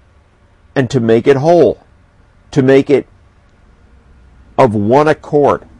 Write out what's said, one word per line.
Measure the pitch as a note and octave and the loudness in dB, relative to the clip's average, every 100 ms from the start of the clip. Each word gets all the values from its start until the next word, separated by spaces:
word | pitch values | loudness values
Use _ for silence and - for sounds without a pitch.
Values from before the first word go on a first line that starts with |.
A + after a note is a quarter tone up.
| _ _ _ _ _ _ _ C#3 | _ _ _ _ _ _ _ -6
and | B2 | -4
to | C3 | -2
make | A2+ A2+ C#3+ | 0 0 2
it | C3+ | 0
whole, | D#3 F3 A2+ - _ _ _ _ _ _ - | 2 2 2 -2 _ _ _ _ _ _ -8
to | C#3+ | -4
make | C3 C3+ C3+ | 2 2 2
it | C3 - _ _ _ _ _ _ _ _ _ _ _ _ _ _ - | -2 -4 _ _ _ _ _ _ _ _ _ _ _ _ _ _ -2
of | B2+ | -2
one | G#2+ G2+ C#3 D3+ | -2 -2 0 0
accord. | C#3+ - D3 C3 E2+ - | -4 -4 -2 0 -2 -8